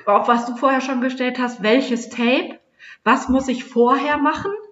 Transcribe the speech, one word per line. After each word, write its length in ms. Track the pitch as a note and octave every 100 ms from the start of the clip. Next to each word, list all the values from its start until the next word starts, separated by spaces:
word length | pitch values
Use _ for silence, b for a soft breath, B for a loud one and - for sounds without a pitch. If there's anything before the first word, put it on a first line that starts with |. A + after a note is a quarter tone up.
| -
auch 220 | G3+ -
was 180 | A#3+ A#3+
du 80 |
vorher 260 | A#3+ C4+ C4+
schon 200 | C4 B3+
gestellt 380 | B3+ B3+ B3+ B3
hast, 200 | B3 -
welches 460 | G#3 C4 - A#3 -
Tape? 500 | - A#3+ C#4 - - _ B B B
Was 260 | G#3+ C#4 -
muss 200 | C4 C4
ich 160 | A#3+
vorher 540 | - A#3 A#3+ C4+ D4 D4
machen? 340 | C#4+ D#4+ G4 G#4 -